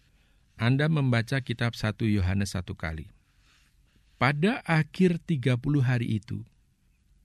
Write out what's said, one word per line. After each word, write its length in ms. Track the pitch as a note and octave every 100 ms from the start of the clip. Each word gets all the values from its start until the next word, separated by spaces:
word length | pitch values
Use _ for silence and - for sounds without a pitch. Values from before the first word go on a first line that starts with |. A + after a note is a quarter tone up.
| _ _ _ _ _ -
Anda 320 | A#2 C3+ D3+
membaca 560 | D#3 C3+ A#2 A2+ C3+
kitab 320 | C3 A#2 A#2+ -
satu 320 | G#2+ - A2+
Yohanes 480 | G#2 F2 G2 G2 F#2
satu 160 | F2+ -
kali. 320 | D#2+ D#2+ - - _ _ _ _ _ _ _ _ _ -
Pada 480 | B2+ D3 G3 C#4
akhir 560 | - D#3 D3+ - F#3 E3+ -
tiga 320 | C#3+ B2+ B2+
puluh 240 | C#3+ C#3+
hari 400 | B2+ A#2+ A#2 A2
itu, 240 | - G#2 A#2 _ _ _ _ _ _ _